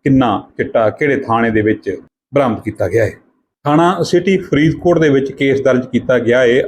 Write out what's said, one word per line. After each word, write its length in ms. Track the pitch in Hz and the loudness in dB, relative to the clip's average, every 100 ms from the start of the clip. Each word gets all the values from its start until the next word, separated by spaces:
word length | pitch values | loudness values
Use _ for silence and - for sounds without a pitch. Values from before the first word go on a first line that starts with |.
ਕਿੰਨਾ 380 | 143 135 123 95 - - | 0 2 2 -2 -6 -10
ਚਿੱਟਾ 300 | 120 120 110 | -4 0 0
ਕਿਹੜੇ 260 | - 147 135 | 0 -2 -2
ਥਾਣੇ 320 | 127 113 117 | -2 0 0
ਦੇ 120 | 110 | 0
ਵਿੱਚ 340 | 107 107 98 92 - _ _ | 0 -2 -6 -10 -14 _ _
ਬਰਾਮਦ 280 | 139 131 101 | -2 -2 -2
ਕੀਤਾ 240 | 107 - 95 | -8 -6 -2
ਗਿਆ 160 | 110 | 0
ਹੈ। 80 | 107 - _ _ _ _ | -2 -6 _ _ _ _
ਥਾਣਾ 380 | 147 151 175 190 | -2 2 2 0
ਸਿਟੀ 340 | 160 180 196 185 | 0 0 0 -2
ਫਰੀਦਕੋਟ 600 | - 143 156 147 175 165 | 0 0 0 0 0 2
ਦੇ 100 | 156 | 2
ਵਿੱਚ 220 | 135 135 | 2 -2
ਕੇਸ 280 | - 139 131 | -2 0 0
ਦਰਜ 240 | 135 123 120 | 2 0 -2
ਕੀਤਾ 260 | 117 98 123 | -4 0 0
ਗਿਆ 220 | 113 123 | 2 2
ਹੈ 200 | 123 127 | 4 2